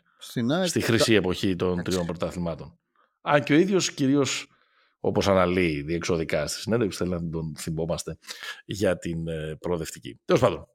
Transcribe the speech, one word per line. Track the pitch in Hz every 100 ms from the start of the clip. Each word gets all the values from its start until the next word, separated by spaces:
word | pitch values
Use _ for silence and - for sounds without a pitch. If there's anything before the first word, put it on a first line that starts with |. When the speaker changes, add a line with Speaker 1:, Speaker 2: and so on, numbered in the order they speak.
| _ _
Speaker 1:
Στην | - 131 117
αεκ. | 175 180
Speaker 2:
Στη | 113
χρυσή | 113 113 -
Speaker 1:
Τα | 107
Speaker 2:
εποχή | 90 87 101 87
των | 92
Speaker 1:
Εντάξει. | 87 87
Speaker 2:
τριών | 90 85
πρωταθλημάτων. | 85 85 90 85 76 71 - _ _ _ _
Αν | - 147
και | -
ο | 147
ίδιος | 190 185 -
κυρίως, | - 131 143 131 - - _ _ _ _ _
όπως | - 98 98
αναλύει | 95 90 90 85 73
διεξοδικά | 76 85 87 82 80 78 73
στη | -
συνέντευξη, | 104 120 101 -
θέλει | 90
να | 85 85
τον | 80 80 76
θυμόμαστε | 85 80 82 80 - 80 - - - - -
για | 104 98 87
την, | 87 82 82
ε, | 80 78 76
Προοδευτική. | 85 85 78 - 60 - -
Τέλος | 160
πάντων, | 113 76 -